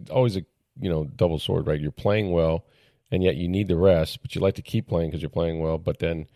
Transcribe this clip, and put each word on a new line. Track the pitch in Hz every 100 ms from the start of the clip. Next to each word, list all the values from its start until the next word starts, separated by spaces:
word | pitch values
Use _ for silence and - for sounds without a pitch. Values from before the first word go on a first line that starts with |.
| 87
always | 127 123 95
a, | 82 _ _ -
you | 95
know, | 80
double | 73 - 87 78
sword, | - 90 78
right? | 76
You're | 73
playing | - 104 104 98
well, | 85 80 80 - _ _ _ -
and | 92
yet | 92 73
you | 87
need | 95 98
the | 82
rest, | 95 85 78 -
but | -
you | 87
like | 95 -
to |
keep | - 117 -
playing | 85 82
'cause | 80
you're | 76
playing | 85 82 82
well, | 80 82
but | 85 78
then | 85 82 78